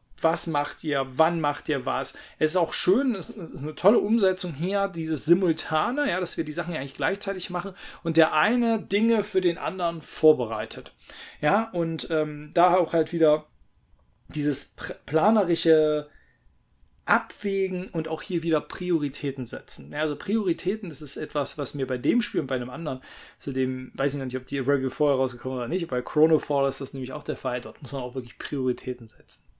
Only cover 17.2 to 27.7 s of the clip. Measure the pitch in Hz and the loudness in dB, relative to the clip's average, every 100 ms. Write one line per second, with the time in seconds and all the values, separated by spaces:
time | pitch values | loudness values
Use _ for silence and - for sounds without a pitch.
17.2 | - - 202 196 190 180 185 165 156 160 | 0 -6 -2 0 0 -2 -6 -6 -4 -6
18.2 | - 175 165 156 - - 180 165 147 - | -2 -2 2 0 0 -6 0 0 0 -4
19.2 | 143 135 123 123 - - 143 147 156 147 | -6 -4 -8 -8 -8 -10 -8 -4 -2 -2
20.2 | - 220 196 165 180 220 185 147 143 - | -2 0 0 -2 -2 -4 -6 -8 -6 -6
21.2 | 151 151 131 - 135 143 131 127 139 247 | -4 -4 -4 -4 -4 -4 -2 0 2 2
22.2 | - 185 135 127 120 135 165 131 - - | 2 -2 -2 -4 -4 -6 -6 -8 -10 -20
23.2 | - - - 131 127 127 131 - 139 139 | -20 -12 -6 -2 -2 -2 -8 -2 -2 -2
24.2 | 131 127 123 139 127 143 127 - 147 131 | -4 -6 -4 -4 0 2 0 0 2 4
25.2 | 131 120 131 131 117 180 165 127 - 151 | 0 -2 -6 -4 -2 -2 -2 -2 0 4
26.2 | 160 156 - 143 139 131 135 139 127 143 | 6 6 4 2 2 0 -6 -8 -8 -8
27.2 | - 139 131 123 - | -8 -6 -4 -4 -6